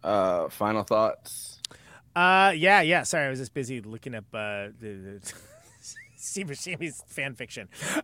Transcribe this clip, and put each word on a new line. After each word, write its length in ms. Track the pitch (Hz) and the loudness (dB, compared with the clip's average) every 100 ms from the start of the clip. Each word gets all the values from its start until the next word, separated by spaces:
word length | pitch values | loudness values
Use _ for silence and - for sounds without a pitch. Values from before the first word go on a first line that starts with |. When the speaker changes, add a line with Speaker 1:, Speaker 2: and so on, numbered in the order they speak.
Speaker 1:
uh, 440 | 78 101 95 87 78 | 0 2 2 0 -2
final 360 | - 107 107 | -2 0 0
thoughts? 720 | 101 110 110 - - - - - - - - - _ | 0 2 2 -2 -12 -16 -16 -14 -16 -16 -20 -20 _
Speaker 2:
Uh, 380 | - 180 190 196 165 | 2 6 8 6 6
yeah, 240 | 175 202 | 6 6
yeah. 220 | 160 175 | 6 4
Sorry, 240 | 117 165 139 | 2 0 0
I 40 | |
was 100 | 131 | -2
just 140 | 127 | -6
busy 260 | - 123 127 | -6 -6 -6
looking 340 | 107 113 - | -10 -12 -10
up, 120 | 113 101 | -12 -10
uh, 360 | 113 104 104 101 110 | -8 -6 -6 -8 -10
the, 380 | 113 98 95 101 | -12 -12 -14 -14
the 120 | 95 - | -16 -18
<laughs> 40 | - 622 831 960 - - - _ | -20 -20 _ _ -18 -18 -20 _
Steve 280 | - 196 190 | -10 -8 -8
Buscemi's 560 | 208 - 175 165 127 - | -8 -10 -8 -8 -10 -14
fan 280 | - 139 120 | -8 -6 -6
fiction. 320 | 120 - 104 - 151 - | -12 -12 -16 -12 -6 -6